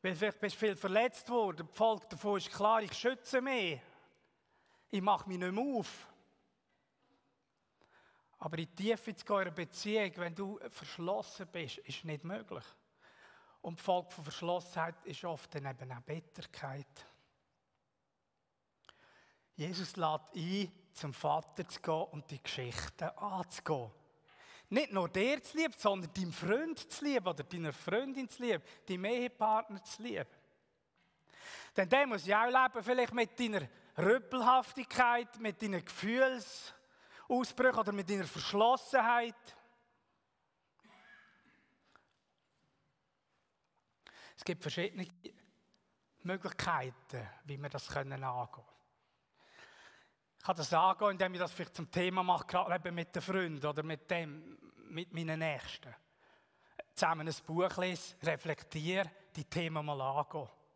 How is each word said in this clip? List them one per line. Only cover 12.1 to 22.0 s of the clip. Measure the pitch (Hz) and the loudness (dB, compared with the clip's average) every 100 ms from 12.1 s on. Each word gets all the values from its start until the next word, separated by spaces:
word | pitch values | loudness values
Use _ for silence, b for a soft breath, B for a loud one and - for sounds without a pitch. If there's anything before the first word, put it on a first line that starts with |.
| 151 | -8
möglich. | 165 208 214 - - - _ B B B B B B B | -6 -8 -8 -12 -12 -20 _ B B B B B B B
Und | 170 165 | -10 -6
die | |
Folge | - 180 175 | 2 2 2
von | - | -12
Verschlossenheit | 151 - 170 180 180 180 165 170 - | -12 -6 -2 -2 -2 -4 -4 -4 -12
ist | 147 | -8
oft | 175 156 - | -8 -8 -8
dann | 151 | -8
eben | 139 127 127 | -6 -8 -10
auch | 120 | -12
Bitterkeit. | 123 156 - - - - 139 139 139 - - _ _ _ _ _ _ _ _ _ _ _ _ _ _ _ _ _ - b b b b b b | -8 -10 -8 -16 -16 -10 -8 -8 -12 -18 -20 _ _ _ _ _ _ _ _ _ _ _ _ _ _ _ _ _ -20 b b b b b b
Jesus | - 160 180 185 - | -8 -6 -4 -6 0
lädt | 160 156 - - | 0 0 -4 -6
ein, | 165 196 185 - _ | -2 0 -2 -8 _
zum | - 151 | -10 -8
Vater | 131 151 151 - - 170 | -2 0 0 -2 -10 -8
zu | - | -6
gehen | - 160 | 0 0